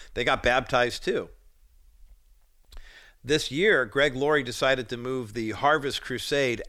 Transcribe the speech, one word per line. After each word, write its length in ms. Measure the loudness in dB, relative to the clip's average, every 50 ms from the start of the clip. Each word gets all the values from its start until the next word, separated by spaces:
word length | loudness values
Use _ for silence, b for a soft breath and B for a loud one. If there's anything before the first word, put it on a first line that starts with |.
| B B B
they 80 | -4 0
got 200 | 0 0 2 2
baptized 600 | 2 2 2 0 2 2 2 2 2 -2 -4 -4
too. 260 | -4 -2 -4 -4 -8 -14 -20 _ -20 _ _ -20 -20 _ _ -20 -20 _ -20 -20 -20 -20 _ _ _ -20 _ _ _ _ _ _ _ -18 B B B B B B B B B -2
This 260 | 0 0 0 0 -2
year, 340 | -2 2 4 4 4 4 2
Greg 300 | 0 2 2 2 2 2
Laurie 300 | 0 2 2 2 2 2
decided 440 | -2 -4 0 2 2 2 2 0 -6
to 80 | -8
move 380 | -8 -6 -6 -6 -6 -6 -6 -6
the 160 | -6 -4 -4
Harvest 500 | -4 0 2 4 4 4 0 -2 -6 -6
Crusade 640 | -8 -8 -8 -8 -4 -2 0 0 2 0 0 -4 -4